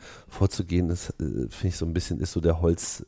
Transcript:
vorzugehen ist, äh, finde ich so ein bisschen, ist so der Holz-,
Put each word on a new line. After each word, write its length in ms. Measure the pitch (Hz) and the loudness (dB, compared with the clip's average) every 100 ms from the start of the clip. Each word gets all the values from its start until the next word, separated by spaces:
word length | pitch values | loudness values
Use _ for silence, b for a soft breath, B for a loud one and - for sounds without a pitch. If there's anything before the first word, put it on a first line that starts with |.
| B B B | B B B
vorzugehen 640 | - 98 - 87 87 85 | 2 2 2 0 2 2
ist, 180 | 90 - - | 0 -4 -4
äh, 280 | 76 - 62 | -4 -2 -4
finde 180 | - 92 | -2 -2
ich 80 | - | 0
so 100 | 82 | -2
ein 60 | |
bisschen, 260 | 82 - 82 | -2 -2 -2
ist 140 | - | -2
so 60 | - | 2
der 220 | 82 82 | 2 4
Holz-, 420 | 85 85 - - | 4 2 0 -6